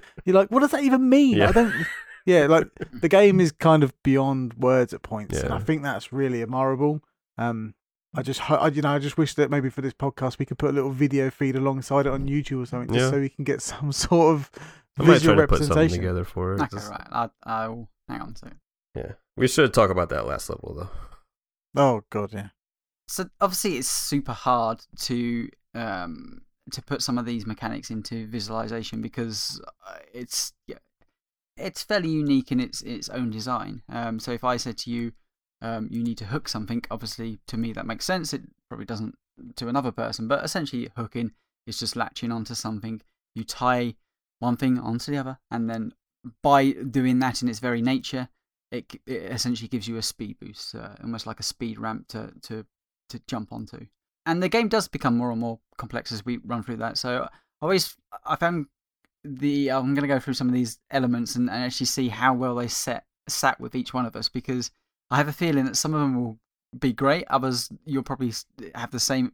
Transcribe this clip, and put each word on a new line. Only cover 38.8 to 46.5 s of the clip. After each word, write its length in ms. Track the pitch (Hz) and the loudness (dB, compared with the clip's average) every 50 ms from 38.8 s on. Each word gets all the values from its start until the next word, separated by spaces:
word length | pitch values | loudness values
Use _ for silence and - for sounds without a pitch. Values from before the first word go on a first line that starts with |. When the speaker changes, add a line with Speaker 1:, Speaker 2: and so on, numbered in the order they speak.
| 104 | -10
Speaker 3:
doesn't 320 | - 117 107 110 107 - - _ _ _ - - 120 - | -8 -6 -6 -6 -8 -10 -14 _ _ _ -20 -20 -18 -14
to 120 | - 120 120 | -10 -8 -4
another 220 | 120 139 131 123 | -2 -2 -2 -2
person, 380 | - - 113 113 110 - 113 110 | -4 -4 -6 -6 -6 -6 -2 -2
but 160 | 139 143 - | -2 -2 -2
essentially, 460 | 156 - 190 156 139 - 120 117 - - | -4 -4 -4 -4 -4 -6 -6 -8 -8 -8
hooking 360 | - 117 107 - 117 120 107 - _ _ _ _ _ _ | -10 -10 -8 -6 -6 -6 -6 -6 _ _ _ _ _ _
is 120 | - 110 - | -12 -10 -8
just 180 | 123 107 - | -6 -6 -4
latching 340 | 120 113 - - - - 117 | -4 -6 -6 -6 -6 -6 -4
onto 240 | 117 117 110 - 117 | -4 -4 -6 -8 -8
something. 460 | - - 113 110 101 101 113 113 107 - _ _ _ _ _ _ | -8 -6 -6 -8 -6 -8 -8 -10 -10 -12 _ _ _ _ _ _
You 100 | 110 113 | -12 -10
tie 500 | - - - 127 123 127 123 120 120 113 - _ _ _ _ _ _ _ _ | -10 -8 -2 0 2 2 2 0 -2 -6 -10 _ _ _ _ _ _ _ _
one 180 | 117 123 120 120 | -2 0 0 2
thing 200 | 139 131 127 123 | 2 2 2 0
onto 320 | - 113 113 120 - - | 0 -2 -4 -4 -4 -4
the 60 | 143 | -4
other, 220 | 143 131 131 131 - _ _ | -4 -4 -6 -10 -12 _ _
and 200 | 117 120 117 113 | -6 -4 -4 -2
then 240 | 113 113 110 - - _ _ _ _ _ _ 127 - _ - | -4 -4 -6 -8 -10 _ _ _ _ _ _ -18 -18 _ 4
by 300 | 147 | 6